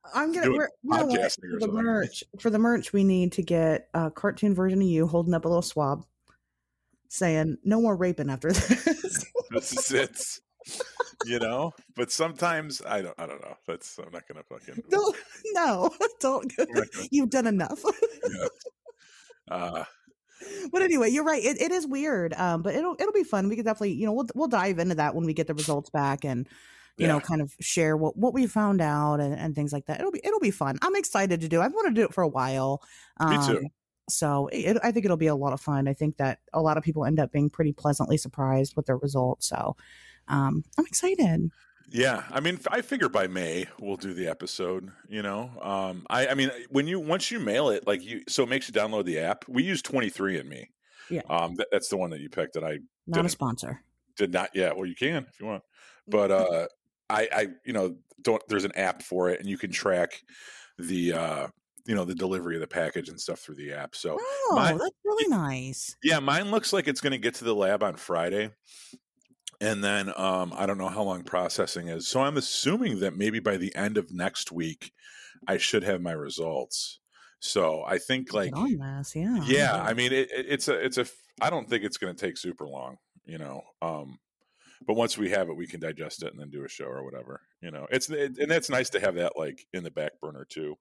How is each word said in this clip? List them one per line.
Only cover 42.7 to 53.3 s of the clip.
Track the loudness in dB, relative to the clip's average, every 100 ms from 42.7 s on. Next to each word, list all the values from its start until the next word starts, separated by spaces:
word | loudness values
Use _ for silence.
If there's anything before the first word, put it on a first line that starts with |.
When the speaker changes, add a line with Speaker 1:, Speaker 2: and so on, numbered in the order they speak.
Speaker 2:
I | -2
figure | -2 0 2
by | 2 2
May | 0 -2 -2 -4 -8
we'll | -8 -6
do | -6
the | -4 -4
episode, | -4 -8 -6 -4 -4 -8 -20 -12
you | -6
know? | -4 -6 -8 -10
Um, | -4 -2 -4 -6 -2
I, | 0 2
I |
mean, | 2 0 -2 -2
when | 0 0
you, | -2
once | 0 -2 -2
you | -4
mail | 0 2 2
it, | 2
like, | 0 -2
you, | -4 -12 -4
so | 0
it | 0
makes | 0 0
you |
download | 0 0 0 -2
the | 0
app. | -2 -2 -2
We | 0
use | 2 -2
twenty-three | -2 -2 -2 -2 -2 -2
and | -6
me. | -16 -18 _ _ -20 -6
Speaker 1:
Yeah. | -6 0
Speaker 2:
Um, | 0 0 -2
that, | 0
that's | 0 0
the | -2
one | -2
that | -6
you | -8
picked | -4 -4
that | -4
I | -4 -6 -10 _ -2
Speaker 1:
Not | 0
a |
Speaker 2:
didn't, | 2